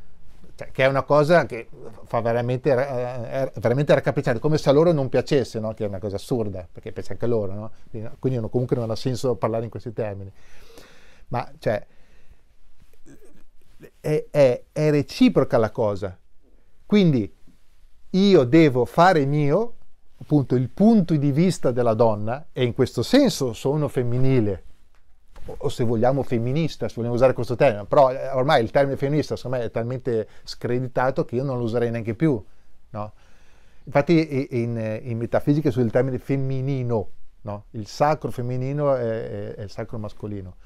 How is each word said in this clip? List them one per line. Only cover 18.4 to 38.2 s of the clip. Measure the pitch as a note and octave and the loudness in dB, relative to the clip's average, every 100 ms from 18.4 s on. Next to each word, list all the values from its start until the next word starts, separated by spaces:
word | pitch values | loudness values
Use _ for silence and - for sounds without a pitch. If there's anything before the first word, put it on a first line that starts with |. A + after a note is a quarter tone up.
devo | A#2+ D#3+ D3+ B2 A2+ | 6 6 6 4 2
fare | - F3+ D#3+ C#3 | 4 6 6 2
mio, | D3 C#3+ F3 A#3 - - - - - | 2 2 2 0 -6 -12 -14 -18 -18
appunto, | - D3 B2+ B2+ | 0 2 4 0
il | B2 | 0
punto | - G#3 A3+ E3+ D#3 | 4 6 6 4 2
di | C#3+ | 2
vista | C#3+ F#3 - C#3 | 2 2 2 0
della | B2 A#2 | 2 2
donna, | A2 A#2 G#2 G#2 C3+ - | 4 4 4 -2 -6 -8
e | - | -2
in | B2 | -2
questo | A2+ A#2+ - | 2 0 0
senso | A2+ C4 B3+ - C3 | 2 4 4 2 -4
sono | G#2 C3+ D3+ C#3+ | -2 -2 0 0
femminile, | C#3 A#2+ B2+ C3+ B2+ G#2 F#2 - - - - - - - - - | -2 -2 4 4 6 2 -2 -10 -18 -20 -20 -20 -20 -20 -10 -10
o, | - | -6
o | C#3 | -6
se | - | -2
vogliamo | A#2+ A2+ A#2+ C#3 | 0 2 2 2
femminista, | A#2+ A#2+ A#2+ D3 D#3 - A2 | 0 -2 0 0 -2 -4 -8
se | - | -4
vogliamo | A#2 A#2 | -4 4
usare | C3 | 4
questo | B2+ A2+ A#2+ | 4 -2 2
termine, | C#3+ G#2 G2+ | 2 2 2
però, | D3 C3 | 4 4
eh, | C3 C3 | 2 -4
ormai | D3 C3+ D3 | -2 2 2
il | A2 | 4
termine | D3 C#3 B2+ | 2 2 0
femminista, | C#3 D3+ - A2 | 0 0 -2 -6
secondo | B2 B2+ | -4 -4
me, | |
è | A2 | -4
talmente | - A#2 B2+ C3 A2+ G#2 - | -4 -4 -6 -2 -2 -4 -10
screditato | - - A#2 B2 B2+ C3+ C3 D3+ - | -14 -8 -4 -2 -2 0 0 0 -2
che | A#2+ | -4
io | |
non | C#3+ B2 | -4 -4
lo | |
userei | A#2 A#2+ A#2 | -2 0 -2
neanche | A#2 G#2+ | -2 -4
più, | G#2+ D#3+ A2+ - - - - - | 0 0 0 -6 -18 -18 -18 -14
no? | G#2+ G#2+ - - - - - - - - | -12 -12 -14 -20 -20 -20 -20 -20 -18 -2
Infatti | C#3+ C#3 | 0 4
i-, | D#3+ D#3+ C3 C#3+ B2 | 4 2 -2 -2 -2
in, | A#2 A#2 A2 A2 | -2 -4 -4 -6
in | C3 A2+ | -6 -6
metafisica | A#2 G#2+ - D3 D#3 | -2 0 2 2 2
si | A#2+ | 0
usa | A2+ | 2
il | |
termine | B2 C3 B2+ | 2 0 -2
femminino, | - C#3 C3+ C3 C3+ C3+ A#2+ A2+ F2+ - - - | -2 -2 0 -2 -2 -2 -2 -2 -4 -6 -10 -12
no? | G#2+ G#2 - | -12 -12 -12
Il | A#2 G2+ | -12 -12
sacro | - D3 D3+ | 0 0 0